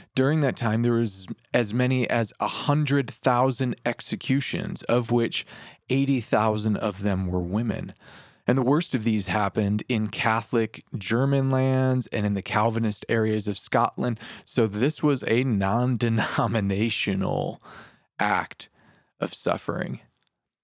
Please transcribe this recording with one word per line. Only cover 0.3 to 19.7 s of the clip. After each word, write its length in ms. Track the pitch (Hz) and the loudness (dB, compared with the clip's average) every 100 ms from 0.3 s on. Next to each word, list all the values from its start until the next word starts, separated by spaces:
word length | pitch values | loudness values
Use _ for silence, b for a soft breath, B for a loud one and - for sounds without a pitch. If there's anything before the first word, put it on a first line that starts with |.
| 156 | 4
that 160 | 139 98 | 2 0
time, 240 | 120 113 | 0 2
there 100 | 120 | 4
was 360 | 117 117 95 95 - _ | 2 2 -2 -12 -14 _
as 200 | 127 110 | 0 2
many 360 | 113 127 127 120 | 2 2 2 2
as 240 | 117 113 - | 0 -2 -2
a 60 | 107 | -4
hundred 600 | - 139 147 143 143 117 | -2 0 2 2 0 0
thousand 680 | - 135 123 131 123 127 - 127 | -2 2 4 2 0 -2 -2 -4
executions, 1000 | 117 - 107 - 135 - - 80 - | -4 -6 -6 0 0 0 -4 -4 -6
of 280 | - 120 117 | 0 0 2
which 340 | 117 110 - - B B B - | 2 2 -2 -8 B B B -2
eighty 300 | 135 139 131 | 0 2 0
thousand 560 | 110 113 110 107 107 104 | 2 2 4 2 0 0
of 280 | 110 95 | -2 -2
them 240 | 101 95 92 | 0 0 0
were 120 | 90 | -2
women. 540 | 87 104 120 - - - B B B B B | -2 -2 -2 -4 -6 -12 B B B B B
And 120 | 131 | 2
the 40 | |
worst 320 | 127 143 - | 4 2 2
of 120 | 123 110 | 0 2
these 220 | 107 98 | 0 0
happened 560 | 107 101 - 101 107 - | 0 0 0 0 0 0
in 200 | 117 107 | -2 -2
Catholic 760 | - 113 113 - 117 110 - - 110 | -2 0 0 0 0 -2 -4 -12 -8
German 520 | - 117 139 139 135 | -2 0 2 2 2
lands 580 | 131 131 131 131 127 120 | 2 2 2 2 0 -2
and 180 | - 104 | -2 0
in 80 | |
the 80 | 101 | 0
Calvinist 640 | - 104 113 113 113 104 - | 0 0 2 2 -2 -2 -2
areas 400 | 113 110 107 104 | 0 2 0 -2
of 100 | 101 | -6
Scotland. 640 | - 120 120 - 127 113 B B | -2 0 0 0 -4 -4 B B
So 240 | B - 110 | B 0 0
this 340 | 101 135 - | 2 0 0
was 220 | 151 135 104 | 0 0 2
a 180 | 117 135 | 0 2
non-denominational 2250 | 104 95 113 123 117 120 113 - - 117 110 98 98 113 - - 95 95 98 95 - B B B B B - | 2 2 2 0 0 2 0 0 0 0 0 0 0 0 -2 -2 -2 0 -2 -4 -6 B B B B B -2
act 480 | 104 92 90 - - b b b b b | 0 0 -2 -8 -18 b b b b b
of 120 | - | -8
suffering. 680 | - - 90 - | -4 -2 -2 -2